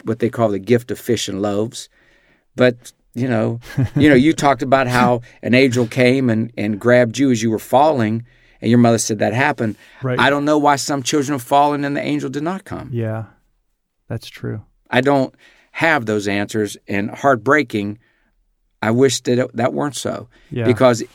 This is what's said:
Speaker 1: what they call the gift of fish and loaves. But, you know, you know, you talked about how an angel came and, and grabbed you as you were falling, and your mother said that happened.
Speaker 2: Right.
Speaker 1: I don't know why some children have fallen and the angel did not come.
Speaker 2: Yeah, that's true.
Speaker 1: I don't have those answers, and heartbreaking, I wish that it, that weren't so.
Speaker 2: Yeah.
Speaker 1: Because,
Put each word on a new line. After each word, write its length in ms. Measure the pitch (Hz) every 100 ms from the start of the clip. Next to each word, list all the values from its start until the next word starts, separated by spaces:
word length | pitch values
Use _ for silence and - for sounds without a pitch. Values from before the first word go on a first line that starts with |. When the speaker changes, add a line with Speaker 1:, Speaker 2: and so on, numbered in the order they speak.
Speaker 1:
what 160 | - 110
they 120 | 113
call 180 | - 113
the 100 | 98
gift 320 | 98 120 120
of 80 | 101
fish 300 | - 110 -
and 120 | 98
loaves. 480 | 104 101 113 - - _ _ _ _ _ _ -
But, 360 | 127 123 - - _
you 140 | 123 131
know, 320 | 113 117 117 - - 123
you 140 | - 147
know, 60 |
you 180 | 135 147
talked 300 | 160 143 127
about 260 | 135 131 127
how 320 | 123 123 123 - _
an 120 | 110
angel 320 | 123 135 120 117
came 420 | 127 123 135 131
and, 240 | 110 113 -
and 220 | 104 104
grabbed 360 | 117 123 120 110
you 140 | 139
as 120 | 120
you 80 | 113
were 100 | 107
falling, 640 | - 127 151 147 110 113 117 _ _ _
and 100 | -
your 80 | 123
mother 200 | 117 113
said 220 | - 107
that 120 | 104
happened. 440 | 110 143 143 113 98 - -
Speaker 2:
Right. 160 | 131 123
Speaker 1:
I 120 | 127
don't 140 | 143
know 140 | 143 151
why 180 | 147 139
some 260 | - 143
children 320 | 123 151 131
have 120 | 143 120
fallen 380 | 143 147 147
and 120 | 143 143
the 60 |
angel 260 | 131 147 139
did 140 | 139
not 220 | 156 190
come. 260 | - - 127
Speaker 2:
Yeah, 340 | 120 110 110 113 _ _ _ _ _ _ _ _
that's 180 | 113 -
true. 360 | - 123 110 - _ _
Speaker 1:
I 100 | 120
don't 340 | 135 139 131 - _ _ _
have 360 | - 165 151 113
those 200 | 107 101
answers, 500 | 101 104 110 104 - -
and 220 | 101 104
heartbreaking, 880 | - 139 127 104 147 123 107 101 104 _ _ _ _ _ _ _ _
I 80 | 107
wish 300 | 117 135 123
that 160 | - 123
it, 180 | 127 -
that 160 | 123
weren't 240 | 143 143 -
so. 320 | 110 - - _ _
Speaker 2:
Yeah. 140 | 127
Speaker 1:
Because, 380 | 113 117 131 113 -